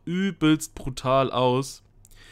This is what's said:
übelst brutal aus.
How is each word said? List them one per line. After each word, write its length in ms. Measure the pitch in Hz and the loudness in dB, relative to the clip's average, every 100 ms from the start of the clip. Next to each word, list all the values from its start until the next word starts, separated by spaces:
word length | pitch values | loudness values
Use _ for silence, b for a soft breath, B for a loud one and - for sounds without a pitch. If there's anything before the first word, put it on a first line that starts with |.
übelst 720 | - 175 196 175 156 156 - | -6 -2 -2 0 2 2 0
brutal 560 | - - 127 131 135 131 | -10 -10 -6 0 2 2
aus. 520 | - 127 123 135 - _ _ - B B | 2 2 0 -4 -10 _ _ -20 B B